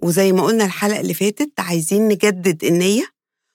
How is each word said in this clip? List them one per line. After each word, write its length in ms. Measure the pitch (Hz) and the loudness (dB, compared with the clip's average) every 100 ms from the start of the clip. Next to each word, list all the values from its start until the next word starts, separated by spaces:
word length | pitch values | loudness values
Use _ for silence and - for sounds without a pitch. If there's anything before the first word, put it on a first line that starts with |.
وزي 300 | 175 175 196 | -2 2 2
ما 100 | 185 | 2
قلنا 220 | 170 226 | 2 2
الحلقة 360 | 196 - 208 208 | 0 -2 -2 -2
اللي 140 | 185 | -4
فاتت، 460 | 170 202 - 294 - | -2 -2 -2 -6 -6
عايزين 480 | 180 170 156 202 220 | -4 -2 0 0 2
نجدد 560 | 196 208 185 180 160 | 2 0 0 -2 -2
النية 420 | - 170 185 220 370 _ _ _ _ | 0 2 2 0 -2 _ _ _ _